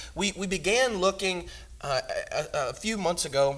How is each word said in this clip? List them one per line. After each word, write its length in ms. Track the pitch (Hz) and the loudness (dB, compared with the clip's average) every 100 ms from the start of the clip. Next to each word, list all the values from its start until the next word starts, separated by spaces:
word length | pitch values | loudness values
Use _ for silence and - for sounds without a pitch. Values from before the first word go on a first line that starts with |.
| - 160 | -10 -2
We, 180 | 196 180 | -2 0
we 120 | 190 | -2
began 500 | 190 165 240 254 202 | 0 2 4 4 4
looking, 500 | 190 190 190 180 - - - - | 2 2 -2 -2 -6 -12 -16 -10
uh, 200 | 139 131 - - - | -2 -2 0 -4 -2
a, 380 | 135 151 151 127 | -2 -2 -2 -2
a 40 | |
few 240 | 127 214 220 | -4 -4 0
months 280 | 170 175 156 | 0 0 0
ago, 320 | 135 139 | 4 4